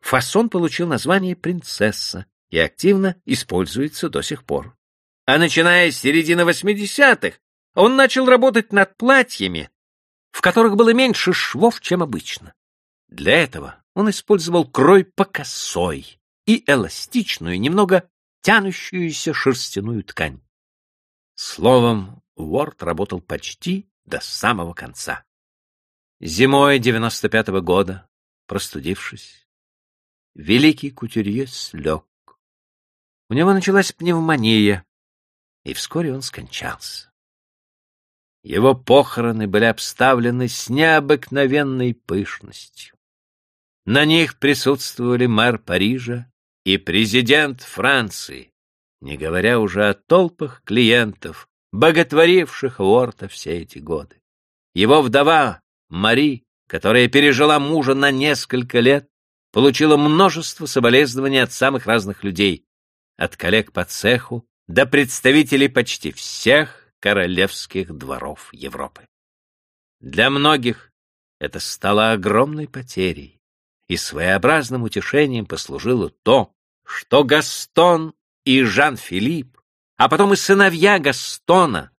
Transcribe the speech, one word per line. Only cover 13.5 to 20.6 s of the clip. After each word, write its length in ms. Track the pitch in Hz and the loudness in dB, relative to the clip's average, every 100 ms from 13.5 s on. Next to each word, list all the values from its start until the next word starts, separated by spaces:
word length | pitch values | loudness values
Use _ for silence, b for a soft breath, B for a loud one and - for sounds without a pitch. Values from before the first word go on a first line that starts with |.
| 80 69 - _ | -6 -16 -18 _
он 140 | - 214 | -4 -2
использовал 540 | 202 - 208 165 175 | -4 0 0 2 -2
крой 400 | 143 - 170 196 | -2 2 6 6
по 220 | - - 196 | 4 -4 -4
косой 920 | - - - - - 87 71 - _ _ _ - | -4 -16 -12 -10 -4 -4 -6 -14 _ _ _ 0
и 180 | 226 - | 0 2
эластичную, 920 | 139 87 - - 247 208 - 80 90 | 0 0 -8 -8 -6 -6 -8 -6 -4
немного 500 | 120 185 196 185 - _ _ _ | -2 0 2 2 0 _ _ _
тянущуюся 960 | - 220 196 175 - 180 170 151 - | 0 2 0 -10 -10 -6 -6 -6 -6
шерстяную 680 | 147 - 127 - - 104 113 | -2 -2 -2 -6 -8 -6 -8
ткань. 360 | - - 80 64 _ _ | -10 -8 -8 -8 _ _